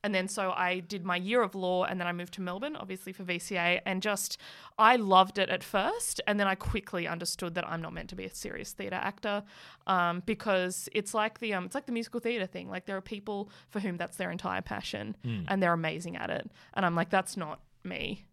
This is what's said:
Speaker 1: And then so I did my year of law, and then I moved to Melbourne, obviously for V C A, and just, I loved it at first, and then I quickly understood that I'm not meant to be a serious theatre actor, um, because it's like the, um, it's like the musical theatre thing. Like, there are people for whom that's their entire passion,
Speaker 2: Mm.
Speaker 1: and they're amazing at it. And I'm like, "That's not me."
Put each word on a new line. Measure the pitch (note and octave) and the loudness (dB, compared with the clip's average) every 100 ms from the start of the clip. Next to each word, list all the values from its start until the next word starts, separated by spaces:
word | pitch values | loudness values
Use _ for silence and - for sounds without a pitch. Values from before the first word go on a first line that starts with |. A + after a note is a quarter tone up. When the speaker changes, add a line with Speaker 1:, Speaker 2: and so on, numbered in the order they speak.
Speaker 1:
And | G#3 | 2
then | G3 F#3+ | 0 0
so | - F#3+ | 0 0
I | - F3+ F#3 | 2 2 0
did | E3+ G3+ | -2 -6
my | F3 F3+ | 0 0
year | F#3 A#3+ | 2 4
of | A3+ G3 | 4 2
law, | F#3 F3+ | 2 2
and | F3+ F#3 | 2 0
then | F3 | 0
I | |
moved | F3 F3 | -2 -6
to | F#3 | -6
Melbourne, | F3+ F#3 C#4 D#4 | -6 -4 -6 -6
obviously | F#3+ F#3+ - | -8 -10 -10
for | F#3+ | -10
V | F#3 F3 | -4 -4
C | - F#3+ | -2 0
A, | F3 F3+ | 2 2
and | - F#3 | 0 0
just, | G#3 G3+ - - - - - - | 2 0 -2 -6 -10 -18 -14 6
I | A3 B3 | 8 8
loved | G3+ F#3+ F#3+ G3+ | 8 10 8 4
it | F#3+ | 0
at | F3+ | 0
first, | - G3+ A3+ A4+ - - - | 0 2 2 0 -2 -2 0
and | G#3 | 2
then | G3 | 2
I | |
quickly | F#3+ - A3 - F#3 E3 | 2 0 -2 -2 -4 -2
understood | E3 E3+ - F3+ E3+ | -4 -4 -4 -4 -4
that | - | -4
I'm | E3 | -4
not | D#3+ | -6
meant | E3+ E3+ | -8 -10
to | F#3 | -8
be | |
a | F#3+ | -10
serious | - - - G3 | -8 -10 -8 -10
theatre | - G3 F#3 | -8 -6 -4
actor, | G3 G3+ G#3+ G3+ G3+ - - - - | -4 -4 -2 -2 -4 -18 -20 -12 0
um, | F#3+ F3 F3 | 4 4 0
because | F3 G#3+ A3 F#3+ F3+ F3+ - | -2 -2 2 2 2 -2 -4
it's | G#3+ G#3 | -4 0
like | A3+ G#3+ A3 | 0 0 0
the, | A3+ | -2
um, | G3 | -2
it's | F3+ | -2
like | C4+ C#4+ | -6 -2
the | |
musical | A#3 A#3 A#3+ | -4 -2 -2
theatre | A#3 A#3 F#3 | -2 -2 -4
thing. | F3+ F3 | -6 -8
Like, | F#3 F3+ | -8 -6
there | G3 | -6
are | |
people | F#3+ G#3 G3+ G3+ G3+ - - | -6 -10 -4 -4 -4 -10 -8
for | G#3+ | -4
whom | G3 F3 | -2 -2
that's | E3+ - | -6 -4
their | F3+ | -4
entire | E3+ F3+ F#3 | -2 -2 -2
passion, | F#3 G#2 - G#2 G#2 - | -2 -6 -4 -6 -6 -6
Speaker 2:
Mm. | B2 A2+ E3 | -4 -4 0
Speaker 1:
and | G3 | 4
they're | F3+ | 4
amazing | E3+ D#3+ D#3+ E3+ E3+ | 4 0 -4 -6 -6
at | - | -4
it. | - - - - | -4 -6 -14 -8
And | - F#3 | 0 2
I'm | |
like, | E3+ E3 | 2 2
"That's | G3 F#3 - | 2 0 -6
not | D#3 - - _ | -6 -8 -12 _
me." | F#3 E2+ - G3 - | -8 -6 -4 -6 -10